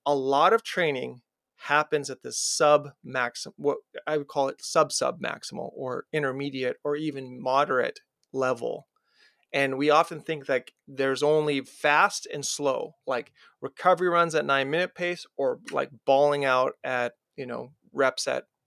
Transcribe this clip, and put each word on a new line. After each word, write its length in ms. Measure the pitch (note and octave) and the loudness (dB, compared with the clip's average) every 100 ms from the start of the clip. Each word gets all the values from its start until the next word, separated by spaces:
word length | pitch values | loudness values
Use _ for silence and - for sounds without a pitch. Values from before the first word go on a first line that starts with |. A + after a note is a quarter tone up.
a 100 | - | 0
lot 380 | C#3+ C3+ C#3 E3+ | 0 2 4 6
of 100 | A3+ | 4
training 600 | - - E3 C3+ B2+ B2 _ _ _ _ | 0 -2 -2 -2 -6 -12 _ _ _ _
happens 460 | - D3 D3+ D3+ C#3 | 0 0 2 -2 -4
at 120 | C3 | -12
the 100 | B2+ | -10
sub 580 | - - - D3+ D3 C#3 - | -6 -4 2 4 4 2 -14
maxim-, 500 | - C3 A#2+ - - - | -8 -4 -4 -6 -14 -4
what 220 | C#3+ - - - - | -2 -2 -6 -12 -4
I 100 | D3+ | -4
would 100 | C#3+ | -2
call 200 | C#3+ C3+ | -2 -2
it 160 | - | -4
sub 280 | - E3 D3+ | 0 2 2
sub 280 | - C3 A#2+ | 0 -4 -4
maximal 500 | - - - - - | -8 -8 -10 -10 -10
or 320 | - C3 B2 - | -10 -8 -8 -6
intermediate 640 | D#3 C#3 C3 C#3+ C3+ B2+ - | -4 -4 -4 -6 -4 -4 -4
or 120 | D3 D3 | -4 -4
even 440 | D#3 C#3 C3 B2+ | -4 -6 -10 -8
moderate 600 | A#2+ C3+ C#3+ C3 - - - _ _ | 0 2 2 0 -2 -4 -18 _ _
level. 540 | C3 B2+ A#2 B2 - - _ _ _ _ _ _ | -2 -2 -2 -6 -8 -12 _ _ _ _ _ _
And 260 | C#3 C#3 C3 | -2 0 0
we 120 | D3 | 4
often 300 | D3+ E3 D#3 | 4 4 -2
think 260 | - D#3 C#3 | -8 -6 -2
that 240 | C3 - - - | -4 -4 -18 -10
there's 340 | C3+ C3+ C3 | -4 -2 2
only 380 | D3 D#3 D3+ C#3+ | 2 4 2 -2
fast 640 | A#2+ - D3+ D3+ G3 - - | -6 -2 2 4 4 0 -10
and 120 | D3 | -8
slow, 520 | C3+ - C#3+ C3 - - - | -8 -2 -2 -2 -6 -8 -6
like 260 | B2 - _ _ _ | -6 -6 _ _ _
recovery 480 | C3+ - F3+ F3 F3+ | -12 0 4 4 4
runs 260 | E3+ E3+ | 2 2
at 100 | D#3 | 2
nine 260 | C#3+ C#3 C3+ | 2 2 2
minute 240 | D#3+ F3+ | -2 -2
pace 320 | - F3 F3 - - | -4 -6 -6 -10 -4
or, 240 | C3+ B2 - | -2 -2 -6
like, 200 | C#3+ C#3 A2+ | -6 -6 -2
balling 400 | - C3+ D3 C#3+ | 2 6 6 4
out 300 | C#3 B2+ C3 - | 2 2 2 -2
at, 320 | - B2+ B2 - _ - | -4 -2 -4 -6 _ -12
you 100 | B2+ | -10
know, 260 | A#2+ B2 _ _ | -10 -10 _ _
reps 340 | C3+ C3 - - | 0 0 0 -4
at 200 | C3 - _ | -4 -6 _